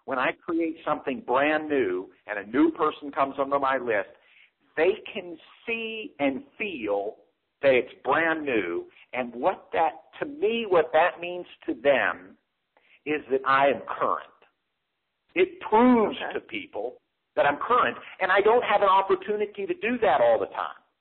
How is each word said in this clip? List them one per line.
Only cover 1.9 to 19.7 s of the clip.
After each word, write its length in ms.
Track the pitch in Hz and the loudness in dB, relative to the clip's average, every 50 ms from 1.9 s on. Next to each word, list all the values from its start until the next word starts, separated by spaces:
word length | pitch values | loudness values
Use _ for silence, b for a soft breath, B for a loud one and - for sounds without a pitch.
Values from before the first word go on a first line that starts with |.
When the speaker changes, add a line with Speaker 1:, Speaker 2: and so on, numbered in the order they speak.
| 90 90 95 b b b b | -2 -4 -6 b b b b
Speaker 1:
and 120 | - 107 101 | -10 -8 -8
a 80 | 98 104 | -8 -2
new 200 | 117 143 156 170 | 2 2 2 2
person 380 | 156 - 156 151 151 - 147 143 | 2 0 -2 -2 -2 -4 -10 -8
comes 240 | 139 156 139 135 127 143 | -4 -2 -2 -2 -2 -4
onto 200 | 135 135 143 139 | -2 -2 0 0
my 180 | 135 131 135 | 0 0 -2
list, 320 | 127 120 120 107 101 95 - - b b b b b b b b b _ _ _ | -2 -2 -2 -2 -2 -2 -4 -10 b b b b b b b b b _ _ _
they 160 | 151 160 190 214 - - - | 0 2 2 0 0 -6 -12
can 240 | - 208 180 175 165 - - - - _ _ | -12 -12 -12 -12 -14 -16 -18 -20 -20 _ _
see 480 | - 233 226 226 220 220 220 214 - - - | -8 -6 -6 -6 -8 -10 -10 -12 -12 -6 -4
and 240 | 143 139 135 127 - - _ | -2 -2 -2 -4 -8 -14 _
feel 600 | - - 202 170 127 107 101 101 101 98 107 - - _ _ _ _ _ _ _ _ | -8 -8 -8 -6 -6 -4 -4 -2 -2 -4 -6 -10 -14 _ _ _ _ _ _ _ _
that 100 | - 139 131 | 2 4 4
it's 180 | 120 120 - - - - | 4 2 -2 -8 -6 -2
brand 400 | 127 143 156 165 165 160 160 147 | 0 0 2 2 0 0 -2 -2
new. 420 | 139 120 107 90 85 85 90 - B B B B B | -2 -2 0 0 -2 -4 -6 -6 B B B B B
And 220 | - 123 123 120 117 | -8 -8 -8 -8 -6
what 340 | 120 139 180 202 - - _ | -4 -2 -2 -2 -4 -6 _
that, 300 | - 185 165 156 - - - _ - - | -2 0 0 0 -2 -6 -12 _ -12 -10
to 60 | 175 | -10
me, 380 | 147 143 151 185 214 233 233 226 196 | -10 -4 -2 -2 -2 -2 -2 0 2
what 220 | 180 165 151 - | 4 2 4 4
that 280 | - 156 170 180 - 170 | 2 2 2 2 0 -4
means 260 | 175 175 180 180 175 - - - - | -10 -10 -10 -10 -12 -14 -18 -12 -10
to 80 | - - | -8 -8
them 640 | - 117 143 139 120 101 90 87 90 - - - _ _ _ _ _ _ _ _ b b b b b b | 0 2 2 2 4 2 0 -2 -4 -10 -20 -20 _ _ _ _ _ _ _ _ b b b b b b
is 160 | 147 151 143 - - | -6 -6 -6 -2 -2
that 100 | 131 131 - | -2 -2 2
I 220 | 131 135 135 143 143 | 2 4 4 4 4
am 140 | 120 - - - | 2 0 -4 -8
current. 380 | - - 143 110 85 71 - - _ _ _ _ _ _ _ _ _ _ _ _ _ _ _ _ _ _ _ _ - | -6 -4 -2 -2 -2 -4 -6 -12 _ _ _ _ _ _ _ _ _ _ _ _ _ _ _ _ _ _ _ _ -2
It 260 | 170 185 - - - | 0 0 0 -2 -6
proves 560 | - - 214 226 247 254 247 226 208 165 - | -2 2 4 6 8 8 6 6 4 2 -2
Speaker 2:
Okay. 160 | - - - - | -4 -8 -8 -8
Speaker 1:
to 60 | 120 | -10
people 600 | - - - 101 92 - - 101 107 127 - - _ _ _ _ _ _ _ | -10 -10 -12 -12 -12 -10 -10 -8 -8 -8 -10 -14 _ _ _ _ _ _ _
that 100 | 151 143 | 0 2
I'm 120 | 143 143 - | 2 0 -2
current, 380 | - - 233 240 170 120 - B B B B - | 0 2 2 2 2 2 -2 B B B B -4
and 120 | 190 185 | -2 0
I 80 | 185 202 | 2 2
don't 240 | 196 214 226 247 240 | 4 4 4 4 2
have 180 | 214 208 196 | 2 2 2
an 60 | 202 190 | 4 4
opportunity 760 | 190 196 190 190 190 185 - 220 208 208 208 208 - 208 196 | 4 4 2 2 0 0 0 -2 -4 -4 -4 -6 -6 -6 -6
to 80 | 175 | -6